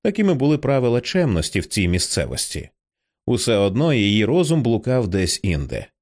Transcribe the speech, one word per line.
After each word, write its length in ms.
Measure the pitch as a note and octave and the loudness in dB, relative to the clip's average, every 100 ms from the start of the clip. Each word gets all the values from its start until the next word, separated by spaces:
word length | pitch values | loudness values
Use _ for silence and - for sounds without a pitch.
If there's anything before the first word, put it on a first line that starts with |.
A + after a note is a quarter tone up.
Такими 320 | - G3 G3 | -2 2 2
були 240 | D3 C#3+ D3+ | 2 2 0
правила 420 | C3+ C3+ B2 A#2+ | 0 0 2 0
чемності 600 | - F#3 D#3 F2 - G2 | 0 0 2 0 -2 -4
в 60 | - | -2
цій 220 | G#2+ F2+ | 0 0
місцевості. 800 | F2 - - C2 C2 - D2+ - _ _ _ _ _ - | 0 -2 -4 -4 -6 -6 -8 -12 _ _ _ _ _ -4
Усе 300 | A#2+ A#2+ G#2 | -2 0 2
одно 380 | G2+ G#2 D#3+ | 2 2 2
її 300 | B2+ G2+ G#2+ | 2 2 2
розум 380 | G#2+ E3+ D#3 D#3+ | 2 2 2 0
блукав 460 | A#2+ A2+ B2 B2+ G#2 | 0 0 0 -2 0
десь 320 | G2 F2 - | 0 -2 -2
інде. 440 | G2 D2+ C2 A1 - _ | -2 -2 -4 -8 -12 _